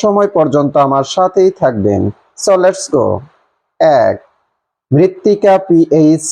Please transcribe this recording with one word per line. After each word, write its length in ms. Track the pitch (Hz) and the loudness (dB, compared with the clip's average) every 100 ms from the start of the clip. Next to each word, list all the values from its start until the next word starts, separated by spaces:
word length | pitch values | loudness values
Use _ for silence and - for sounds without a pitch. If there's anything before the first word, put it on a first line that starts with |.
সময় 280 | 214 202 202 | -2 0 -2
পর্যন্ত 460 | 185 151 143 143 147 | 0 0 0 0 0
আমার 280 | 139 135 | 0 0
সাথেই 460 | 135 - 185 190 190 | -4 -2 -2 0 0
থাকবেন। 520 | 185 147 113 98 98 101 - _ - | 0 -4 -2 -2 -2 -4 -8 _ -8
So 160 | - 185 | -2 2
let's 280 | 180 185 - | 0 -2 -4
go। 120 | 151 104 98 135 _ _ _ _ - 160 135 | -2 -2 -4 -10 _ _ _ _ -2 0 2
এক, 140 | 104 101 _ _ _ _ _ _ - | 0 -2 _ _ _ _ _ _ -2
মৃত্তিকা 640 | 139 190 - 208 202 202 190 | 0 0 0 -2 0 2 2
পিএইচ 680 | 190 170 160 156 156 160 - | 2 0 2 2 2 0 -4